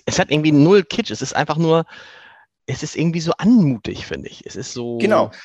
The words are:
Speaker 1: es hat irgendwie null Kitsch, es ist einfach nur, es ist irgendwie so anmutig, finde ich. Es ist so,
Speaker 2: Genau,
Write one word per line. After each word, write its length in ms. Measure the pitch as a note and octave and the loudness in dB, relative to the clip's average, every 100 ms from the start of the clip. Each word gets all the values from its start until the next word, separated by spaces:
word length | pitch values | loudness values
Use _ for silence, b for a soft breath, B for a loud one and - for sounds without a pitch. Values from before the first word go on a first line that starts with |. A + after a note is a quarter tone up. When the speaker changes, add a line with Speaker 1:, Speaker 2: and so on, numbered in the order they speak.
| - | -6
Speaker 1:
es 140 | - | -2
hat 100 | - | 0
irgendwie 220 | D3+ D#3 | 2 4
null 320 | D3 D#3+ G3+ | 4 6 4
Kitsch, 260 | E3+ - A3 | 2 -6 -6
es 100 | G#2+ | -6
ist 140 | C3+ | -6
einfach 220 | - D3+ D3+ | -4 -2 0
nur, 280 | D#3+ E3 D#3+ B B B B B B _ | 2 2 0 B B B B B B _
es 200 | - C3+ | -10 -8
ist 120 | D3+ - | -8 -2
irgendwie 240 | E3 E3 | -2 -2
so 120 | E3 | -4
anmutig, 760 | - G3 B3 D3 A2+ - F#2+ - | 0 4 4 4 0 -6 -10 -10
finde 220 | C#2 - | -10 -12
ich. 180 | - - | -18 -16
Es 80 | |
ist 180 | F#2+ - | -14 -12
so, 260 | B2+ A#2+ A#2 | -10 -8 -2
Speaker 2:
Genau, 340 | A2+ F3 G#2+ B | 0 2 0 B